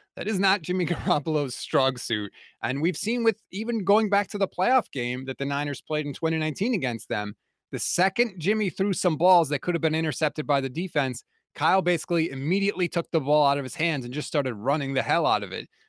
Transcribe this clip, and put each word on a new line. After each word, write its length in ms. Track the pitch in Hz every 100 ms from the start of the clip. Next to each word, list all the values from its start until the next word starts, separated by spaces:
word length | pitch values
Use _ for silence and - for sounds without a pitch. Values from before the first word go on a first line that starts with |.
| _
That 140 | - 202
is 100 | 196
not 220 | 196 196
Jimmy 240 | 165 185 170
<laughs> 0 |
Garoppolo's 680 | 170 - 170 160 156 139 -
strong 400 | - 151 131 123
suit, 360 | - 107 101 - - _
and 200 | 117 135
we've 160 | 165 160
seen 260 | 208 240
with 180 | 226 214 _
even 320 | 190 220 226
going 280 | 185 208 214
back 180 | 196 196
to 100 | 196
the 80 | 196
playoff 440 | - 202 254 -
game 320 | 135 120 127
that 140 | 131 131
the 80 | 143
Niners 340 | 143 147 139
played 260 | - 151 147
in 60 |
twenty 240 | 139 160 160
nineteen 380 | 156 156 226
against 340 | 208 131 113 -
them, 260 | 107 104 - _ _ _
the 80 | 131
second 600 | - - 190 - 240 180
Jimmy 300 | 160 214 202
threw 240 | - 202
some 240 | 180 180 147
balls 320 | 180 180 139
that 120 | 143
could 140 | -
have 80 | 165
been 120 | 156
intercepted 520 | 156 160 - 151 - 131
by 140 | 139
the 80 | 135
defense, 560 | 135 185 151 131 120 - _ _
Kyle 280 | - 156 190
basically 480 | 170 170 - 170 160
immediately 580 | 135 143 196 196 175 175
took 220 | 170 -
the 100 | 165
ball 260 | 135 151 143
out 120 | 143
of 60 |
his 100 | 131
hands 300 | - 165 147
and 80 | 120
just 140 | 139 -
started 260 | 151 131
running 380 | 107 120 151 139
the 80 | 131
hell 240 | 127 165 143
out 160 | 107
of 100 | 98
it. 160 | 98 - _